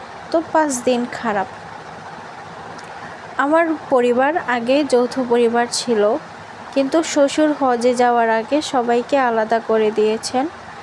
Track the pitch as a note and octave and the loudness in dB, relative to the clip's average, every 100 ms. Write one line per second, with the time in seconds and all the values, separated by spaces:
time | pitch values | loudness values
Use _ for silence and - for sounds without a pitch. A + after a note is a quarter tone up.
0 | - - - E4 D#4+ D#4+ D4+ B3 B3 B3 | -2 -16 -4 -2 0 0 2 0 0 0
1 | B3 - A#3+ G3+ F#3+ - - - - - | -2 -6 -4 -2 -4 -8 -16 -16 -16 -16
2 | - - - - - - - - - - | -16 -16 -16 -16 -16 -16 -16 -16 -16 -14
3 | - - - - C#4 D#4+ E4+ D#4 - C4 | -14 -16 -12 -4 2 4 2 0 0 2
4 | B3 A#3+ C4+ E4+ - B3 A#3 C#4 C#4 A#3+ | 4 4 2 0 -2 -2 2 2 4 2
5 | B3 C4 A#3+ A#3+ A#3 A#3 A#3+ - - A3 | 2 -2 0 2 4 2 0 -2 0 2
6 | G#3 C#4+ - - - - - C4+ C4+ E4 | 2 0 -4 -18 -18 -16 -6 -2 2 2
7 | D#4+ D4+ C#4 D#4 D4+ C#4+ C4+ A#3+ A#3+ A#3+ | 2 2 2 4 2 4 2 2 2 4
8 | B3 A#3+ A3+ A3+ A3+ C#4+ - C4+ A#3+ A#3+ | 4 4 4 2 2 -2 0 0 2 0
9 | A#3+ C#4 B3 A3+ A3 A3+ A3+ A3 G#3+ G#3+ | 2 2 2 2 2 0 2 2 2 2
10 | G#3+ A3+ - B3+ D#4 - - - | 2 0 -2 -2 -2 -6 -16 -16